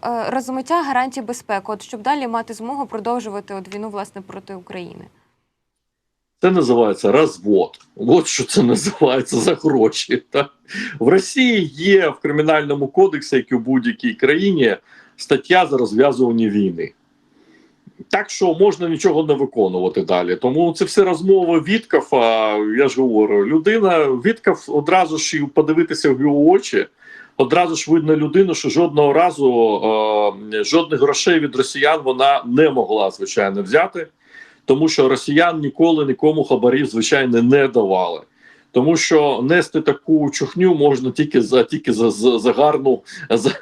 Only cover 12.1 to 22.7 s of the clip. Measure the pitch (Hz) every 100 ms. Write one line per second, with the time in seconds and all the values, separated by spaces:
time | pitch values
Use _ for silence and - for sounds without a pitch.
12.1 | - 151 147 151 156 143 139 139 - 190
13.1 | 151 - 135 - 127 113 131 120 110 120
14.1 | 107 131 156 196 170 117 95 _ - _
15.1 | _ - 135 - 185 170 131 113 107 143
16.1 | 120 123 117 110 104 95 82 76 - _
17.1 | _ _ _ _ _ _ _ - _ -
18.1 | 202 202 - 185 160 202 175 170 160 190
19.1 | 151 151 139 135 117 95 92 92 95 85
20.1 | 90 87 90 123 147 170 160 190 - 190
21.1 | 160 190 190 170 165 156 226 - 151 -
22.1 | 135 117 113 110 104 107